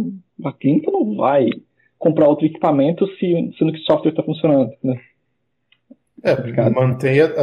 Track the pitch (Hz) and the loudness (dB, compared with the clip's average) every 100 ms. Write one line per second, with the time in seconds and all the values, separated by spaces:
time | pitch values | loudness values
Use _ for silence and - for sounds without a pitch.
0 | - 196 - - 156 - 135 170 320 392 | -4 -10 -18 -12 -10 -4 0 0 0 -2
1 | 214 208 123 143 123 - - _ _ _ | -2 -2 0 2 0 -2 -12 _ _ _
2 | 165 156 151 147 156 - 165 143 143 170 | 0 4 4 4 0 -2 0 2 0 0
3 | 190 - 185 170 - - 160 156 - 156 | -4 -2 -2 0 -2 -2 -2 -2 -2 0
4 | 160 156 156 151 160 139 120 - 131 123 | 0 -4 -6 -2 2 2 0 -4 -6 -6
5 | - _ _ _ _ _ _ _ _ - | -10 _ _ _ _ _ _ _ _ -20
6 | _ - 190 131 117 120 123 127 131 127 | _ -6 -2 -2 -2 -2 0 2 0 0
7 | 135 139 160 - | 2 2 2 2